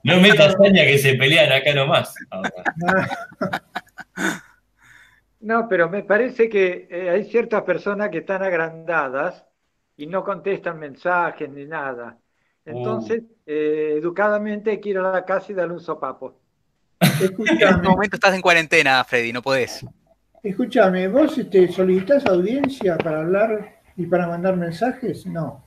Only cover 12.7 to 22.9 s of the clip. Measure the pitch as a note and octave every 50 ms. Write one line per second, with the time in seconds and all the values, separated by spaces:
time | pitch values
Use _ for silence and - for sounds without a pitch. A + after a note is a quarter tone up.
12.7 | - B2 B2 - - - - G#3+ A3+ A3+ A3+ _ _ _ _ D#3 D3 D3+ D3+ D3+
13.7 | D#3 D#3 D3+ D#3 D3+ D3+ D#3 F3 E3+ F#3+ G3+ G#3 G#3 G#3 G#3 G#3+ G#3 G#3 G#3 A3
14.7 | G#3 G3+ G#3 G#3 G3 F#3+ F#3 F#3+ F#3+ F#3 F#3 F#3 F#3+ F#3+ F#3 - G#3 F#3 E3+ E3+
15.7 | F3 E3+ E3+ - D#3 - D3+ C3 B2+ _ C3 B2 _ _ _ _ _ _ _ _
16.7 | _ _ _ _ _ _ F#3 - - D3+ F#3 F#3+ F#3+ - A3 - D#4+ - G#3 F#3+
17.7 | F#3+ F3 F3 F#3+ F#3 F#3 G#3 G3+ F#3+ F3+ - G3 F#3 F#3 F3+ F#3 E3+ E3 D#3+ D3
18.7 | F3 E3 D3 C3+ C3 B2+ B2 - C3 B2 A#2 A#2 A#2+ B2 A#2+ C3+ C3+ C3 A#2 -
19.7 | - - - A#2 _ _ _ _ _ _ _ _ _ - - G3+ F#3+ - B3 -
20.7 | - B3+ G3+ F#3+ F#3 F#3 F#3 F#3+ G#3+ C4+ D#4 D4+ - C4 G3+ - - F#3+ F3+ E3+
21.7 | F3+ - F#3 F#3 F#3 F#3+ F#3+ - C#4+ C#4 - G#3 F#3 F3 F3+ G#3 B3 C#4+ C#4 C4
22.7 | - - A3+ F#3